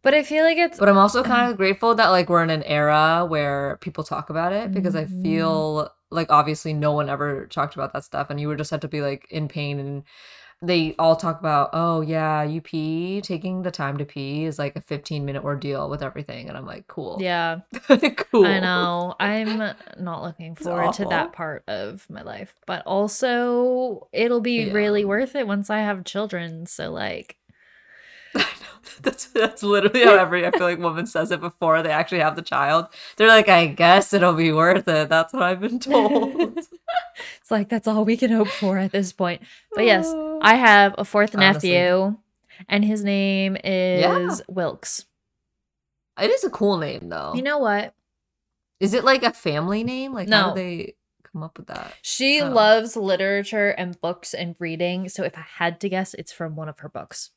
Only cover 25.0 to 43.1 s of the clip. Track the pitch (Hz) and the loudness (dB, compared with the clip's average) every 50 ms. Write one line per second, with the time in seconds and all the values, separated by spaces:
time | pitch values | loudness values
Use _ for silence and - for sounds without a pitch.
25 | 208 196 202 214 262 262 - 285 247 202 202 202 202 - 214 214 214 208 202 185 | 0 0 0 -2 -2 -4 -4 -6 -4 -2 -2 -4 -4 -4 -4 -2 -2 -2 -4 -6
26 | 180 - - 196 214 202 185 175 170 165 160 160 170 165 - - - - - - | -8 -8 -6 -6 -6 -6 -8 -10 -10 -10 -12 -12 -12 -12 -10 -8 -8 -8 -8 -8
27 | - 98 - - - - - _ _ _ _ _ _ _ _ _ _ _ - - | -8 -8 -8 -10 -14 -16 -20 _ _ _ _ _ _ _ _ _ _ _ -20 -20
28 | - - - - - - - - - - - - - - - - _ - - - | -20 -20 -20 -20 -20 -8 -4 -4 -4 -4 -6 -14 -18 -20 -20 -20 _ -20 -20 -4
29 | - 262 254 - - - _ 226 220 220 - - 202 202 202 202 196 202 208 254 | -4 -4 -4 -4 -14 -4 _ 0 0 0 -2 -4 0 2 2 4 4 4 4 8
30 | 240 226 202 190 185 165 175 180 170 175 - 359 180 175 170 165 175 170 156 165 | 8 10 10 8 6 2 0 -2 0 0 0 0 0 0 -2 0 -2 -4 -2 -4
31 | 233 - - 165 156 - 180 151 175 175 - _ 175 160 160 160 160 160 151 156 | -6 -2 -2 -2 -2 -2 -4 -4 -6 -10 -6 _ 2 2 2 2 2 0 0 -2
32 | 165 - 190 170 151 156 151 165 160 - 139 131 143 143 156 165 175 - - - | -2 -2 0 0 0 0 -2 -4 -8 -4 -2 -2 0 2 2 0 0 -2 -14 -20
33 | - - - - 214 220 226 220 214 202 185 170 170 151 143 - 165 170 180 196 | -20 -16 0 4 8 8 8 8 8 8 6 6 6 4 2 4 6 8 8 8
34 | 202 - 202 196 180 180 165 160 165 160 156 156 165 175 196 196 190 180 160 151 | 6 4 2 4 4 4 4 4 2 2 4 4 4 4 4 4 2 2 0 0
35 | 156 139 160 160 165 - - 262 180 180 185 180 202 240 240 247 - 269 277 240 | 2 2 2 2 2 0 -2 0 0 0 0 -2 -4 -4 -4 -6 -2 2 4 4
36 | - 311 285 233 220 269 262 302 339 - - 339 339 _ 359 - _ - 679 719 | 4 4 2 2 0 0 -2 -4 -4 -4 -4 -10 -12 _ -20 -16 _ -4 -4 -4
37 | - 698 _ - - - - - _ - 226 214 202 202 233 220 - 220 214 214 | -4 -6 _ -18 -18 -18 -18 -20 _ -2 -2 -2 0 -2 -4 -2 0 0 0 2
38 | 196 214 233 233 254 226 233 226 214 196 - - 208 190 196 190 190 190 - 202 | 2 2 2 2 2 2 2 2 2 0 0 -2 -2 0 0 0 -2 0 0 -2
39 | 196 180 - - 190 175 175 - - - - - _ _ 440 403 226 - 392 - | -2 -2 -2 -4 -4 -4 -4 -6 -12 -20 -20 -20 _ _ -2 2 4 4 4 4
40 | 320 320 320 311 311 311 311 311 - 214 226 254 247 226 208 202 202 196 202 - | 2 -2 -4 -4 -6 -6 -6 4 6 6 6 8 8 8 10 10 8 6 4 -2
41 | 190 - - 208 208 214 - 202 190 190 190 151 175 180 175 175 180 180 180 185 | -8 0 2 2 2 2 2 4 4 4 4 4 0 2 2 4 4 4 2 2
42 | 190 202 214 - _ _ _ _ _ _ - - 190 - 196 202 208 208 214 214 | 2 -2 -4 -6 _ _ _ _ _ _ -20 -20 -6 -2 0 2 2 2 0 0
43 | 208 202 | -2 0